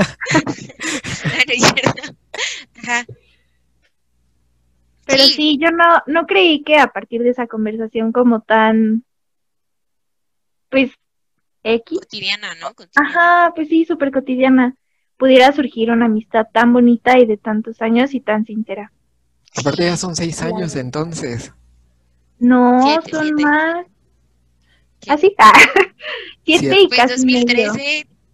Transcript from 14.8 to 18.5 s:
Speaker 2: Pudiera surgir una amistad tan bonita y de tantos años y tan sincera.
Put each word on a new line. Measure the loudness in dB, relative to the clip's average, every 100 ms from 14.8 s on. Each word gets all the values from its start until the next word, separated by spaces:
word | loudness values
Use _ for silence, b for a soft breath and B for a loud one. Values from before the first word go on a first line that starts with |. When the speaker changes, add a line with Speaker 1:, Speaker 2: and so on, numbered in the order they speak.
| _ _ _ -2
Speaker 2:
Pudiera | 4 6 6
surgir | 4 -4 -4 0
una | 0 2
amistad | 0 -2 -4 -2
tan | 2 4
bonita | 4 4 2 4 4
y | 4
de | 0
tantos | -4 -6 -6 -6
años | -2 0 0
y | -4
tan | -4 -4
sincera. | -4